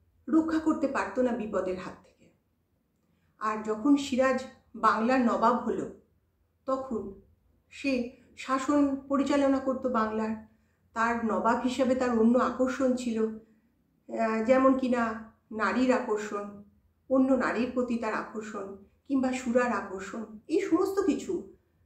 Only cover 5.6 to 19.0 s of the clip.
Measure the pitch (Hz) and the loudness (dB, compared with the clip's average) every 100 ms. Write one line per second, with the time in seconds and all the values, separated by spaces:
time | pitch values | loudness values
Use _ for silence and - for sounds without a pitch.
5.6 | - 160 131 - _ _ _ _ _ _ | -2 -4 -6 -12 _ _ _ _ _ _
6.6 | - 262 262 214 196 196 _ _ _ _ | -4 -4 -4 -8 -8 -14 _ _ _ _
7.6 | _ - 277 247 233 - _ - - 269 | _ -6 -2 -2 -4 -10 _ -16 -4 -4
8.6 | 285 294 277 269 - 269 277 285 277 269 | 2 2 2 0 -2 -2 2 2 2 2
9.6 | 262 254 254 240 220 220 220 220 - _ | 0 -2 -2 0 -2 -2 -4 -6 -10 _
10.6 | _ _ _ 226 233 233 220 196 220 247 | _ _ _ -2 -2 0 -2 0 2 0
11.6 | 254 - 254 262 247 226 226 247 220 - | 0 0 0 2 0 4 4 4 2 0
12.6 | 254 - 262 240 240 220 220 220 - _ | -2 0 0 0 -2 -2 -2 -4 -16 _
13.6 | _ _ _ _ - 226 226 220 220 262 | _ _ _ _ -12 -4 -2 0 4 6
14.6 | 269 262 254 247 226 220 - _ _ 214 | 6 4 2 0 -2 -6 -14 _ _ -4
15.6 | 196 226 254 233 214 208 214 208 208 - | -2 2 2 2 0 -4 -4 -8 -10 -14
16.6 | - _ _ _ _ 262 262 254 165 196 | -20 _ _ _ _ 2 4 2 2 -2
17.6 | 247 254 240 233 220 170 - 220 214 208 | -2 -2 -2 -2 -2 -4 -6 -10 -10 -12
18.6 | 196 - - _ | -12 -14 -20 _